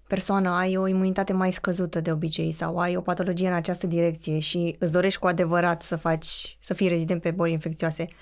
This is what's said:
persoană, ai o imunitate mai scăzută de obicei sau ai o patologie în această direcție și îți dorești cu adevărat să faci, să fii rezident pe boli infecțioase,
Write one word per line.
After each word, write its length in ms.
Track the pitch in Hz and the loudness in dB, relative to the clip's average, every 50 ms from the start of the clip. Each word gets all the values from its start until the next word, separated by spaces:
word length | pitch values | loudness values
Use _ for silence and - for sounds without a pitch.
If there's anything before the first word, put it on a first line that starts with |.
| _ | _
persoană, 420 | - 196 185 185 - 196 196 190 180 | -4 -4 -2 0 0 2 2 2 2
ai 280 | 175 180 185 190 190 | 2 2 2 2 2
o 100 | 190 190 | 2 2
imunitate 460 | 190 185 190 190 190 185 196 196 196 190 | 2 2 4 2 2 2 0 0 2 2
mai 180 | 190 185 185 | 2 2 2
scăzută 480 | 185 - - 190 175 185 180 170 - 170 | 0 0 -2 -2 0 0 -2 -2 -2 -2
de 120 | 160 170 | 0 0
obicei 400 | 160 156 175 160 156 - 165 165 | 0 0 -2 -2 -2 -2 -2 -2
sau 260 | 160 - 165 160 165 | -2 -4 -4 -4 -2
ai 180 | 175 175 180 180 | 0 0 0 0
o 60 | 180 | -2
patologie 460 | 180 - 175 175 185 185 175 170 185 | -2 -2 -2 -2 0 -2 0 0 0
în 60 | 185 180 | 0 0
această 340 | 170 165 - 180 180 - | 0 0 -2 -4 -2 -2
direcție 520 | 175 165 170 170 170 165 160 - 160 156 156 | 0 2 2 2 2 0 -2 -4 -2 -2 -2
și 360 | 156 - - 175 170 170 151 - | -2 -2 -2 -2 -2 -2 -2 -2
îți 120 | 185 165 | -2 2
dorești 280 | 156 180 180 196 185 - | 2 4 4 2 2 0
cu 80 | - | 0
adevărat 540 | 180 175 170 180 160 170 175 170 175 170 165 | 0 2 2 2 2 2 4 4 2 2 0
să 140 | - - 175 | -4 -6 -6
faci, 640 | 160 - 165 160 160 - - - - - - - - | -2 0 0 0 0 -2 -6 -8 -8 -10 -12 -14 -12
să 140 | - - 190 | -8 -6 -2
fii 140 | - 202 | 2 2
rezident 340 | 185 175 170 165 160 180 165 | 2 2 2 2 0 -2 0
pe 100 | - 170 | 0 -2
boli 200 | 165 185 170 165 | 0 0 0 0
infecțioase, 540 | 165 160 - 165 160 - - 160 156 - 165 156 - - | 0 0 -2 -6 -4 -2 -2 -2 -2 -4 -6 -8 -10 -16